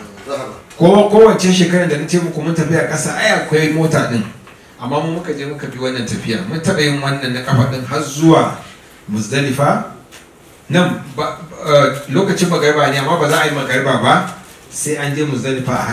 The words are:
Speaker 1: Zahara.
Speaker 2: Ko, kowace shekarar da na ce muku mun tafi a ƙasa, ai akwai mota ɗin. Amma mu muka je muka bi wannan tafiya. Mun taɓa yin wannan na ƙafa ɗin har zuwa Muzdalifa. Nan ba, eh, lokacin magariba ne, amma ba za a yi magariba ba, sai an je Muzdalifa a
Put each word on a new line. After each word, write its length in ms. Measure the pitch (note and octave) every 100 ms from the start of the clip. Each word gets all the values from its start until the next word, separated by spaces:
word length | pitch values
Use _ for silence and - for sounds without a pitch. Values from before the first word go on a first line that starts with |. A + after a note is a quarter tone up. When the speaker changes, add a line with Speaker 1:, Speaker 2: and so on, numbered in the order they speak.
| - - C#3
Speaker 1:
Zahara. 240 | C#3 - - - -
Speaker 2:
Ko, 320 | E3+ G3+ G3+
kowace 440 | G#3+ A3 F#3 F#3
shekarar 340 | F#3 F3 F3+ E3
da 60 | D3
na 80 | D#3+
ce 120 | F3
muku 220 | E3 -
mun 100 | E3 E3
tafi 200 | D3 D#3+
a 120 | -
ƙasa, 240 | D#3 F3 -
ai 240 | G#3+ G3 -
akwai 260 | D3+ D3+
mota 360 | D#3+ D#3 C#3+ A#2+
ɗin. 120 | A#2 F#2 - - - - -
Amma 220 | A#2+ D3
mu 140 | E3
muka 200 | E3 -
je 120 | C#3 C#3
muka 220 | C#3+ C#3+
bi 100 | B2
wannan 260 | B2+ B2+ G#2+
tafiya. 400 | A2 - G#2 F#2
Mun 100 | D#3+
taɓa 200 | D#3+ F3+
yin 180 | D3 C#3+
wannan 320 | C#3 C3+ B2+
na 100 | B2
ƙafa 300 | C3+ B2+ B2
ɗin 140 | C3 B2+
har 160 | D3+
zuwa 540 | D3+ C#3+ E3 D#3 - - - - - - -
Muzdalifa. 840 | G#2+ G#2+ C#3 C#3 B2+ C3 - - - - - - - - - -
Nan 340 | E3 F3 B2 - -
ba, 220 | - - D#3+ -
eh, 320 | - D3 C3 - -
lokacin 380 | C#3+ F#3+ E3+ F3
magariba 420 | D#3+ D3 D3+ C#3
ne, 60 | C#3
amma 200 | C#3 E3+
ba 120 | D3
za 100 | D#3+
a 20 | D3+
yi 60 | C#3
magariba 460 | C3 B2+ C3 A2+
ba, 340 | A#2 F3+ - - - - -
sai 260 | - D3+ D3+
an 180 | C#3+ C#3+
je 80 |
Muzdalifa 460 | D3 A#2+ C3 C3 B2+
a 140 | B2 -